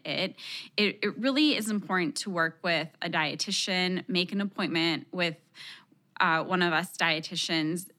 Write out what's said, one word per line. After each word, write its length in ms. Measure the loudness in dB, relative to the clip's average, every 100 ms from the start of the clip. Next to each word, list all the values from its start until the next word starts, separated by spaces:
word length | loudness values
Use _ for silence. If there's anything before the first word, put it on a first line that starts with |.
| -6
it, 300 | -2 -4 -6 -12 -12 -8 0
it, 220 | 0 2
it 160 | -4 0
really 380 | 0 4 4 2
is 140 | 0
important 440 | -4 0 0 0 -2
to 120 | -4
work 300 | 0 0 0
with 260 | 0 0 0 -6
a 80 | -4
dietitian, 960 | 0 0 -2 -4 -2 0 0 2 0 0
make 240 | 0 0
an 100 | 0
appointment 680 | -2 -2 -2 2 0 0 -4
with, 260 | -2 -2 -2 _ -20 -18 -18 _ _ _ 0
uh, 240 | 2 4
one 180 | 2 2
of 100 | 4
us 240 | 2 -2 0
dietitians 920 | 2 2 -2 -4 0 0 0 -2 -6